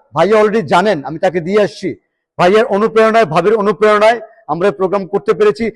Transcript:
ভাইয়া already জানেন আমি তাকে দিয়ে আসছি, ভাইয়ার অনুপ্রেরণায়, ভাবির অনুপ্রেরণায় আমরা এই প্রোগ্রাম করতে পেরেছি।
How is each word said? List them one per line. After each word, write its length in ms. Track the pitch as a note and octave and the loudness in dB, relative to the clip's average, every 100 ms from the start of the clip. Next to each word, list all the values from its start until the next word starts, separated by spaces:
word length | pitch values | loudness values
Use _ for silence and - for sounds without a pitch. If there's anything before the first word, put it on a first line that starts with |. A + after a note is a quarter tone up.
| _ | _
ভাইয়া 260 | C#3+ F3 G#3+ | -2 2 2
already 260 | G#3+ G#3+ D#3 | 2 0 0
জানেন 380 | F#3 G3+ F3 | 0 0 -2
আমি 140 | C3+ D#3+ | -6 -4
তাকে 220 | F#3 F3+ | -4 -4
দিয়ে 220 | D#3+ G#3 | -2 0
আসছি, 320 | G3+ - F#3 A2 _ _ _ - | 0 -4 -10 -10 _ _ _ -2
ভাইয়ার 280 | F3+ G#3 A3 | 2 2 0
অনুপ্রেরণায়, 580 | G3 A3 A3 A3 A3 | 0 0 2 2 2
ভাবির 300 | G#3 D#3+ F3 | 2 0 0
অনুপ্রেরণায় 680 | A3 G3+ G#3+ G#3+ G#3 G#3+ A#3 - _ - | 0 0 0 2 4 2 2 -6 _ -8
আমরা 220 | D#3 G3 | -2 -2
এই 60 | |
প্রোগ্রাম 320 | G3 F#3+ G3 F#3+ | -2 -2 -4 -4
করতে 280 | G3 G3+ | -4 -2
পেরেছি। 360 | F3+ G#3 G#3 A3+ | 0 0 0 -6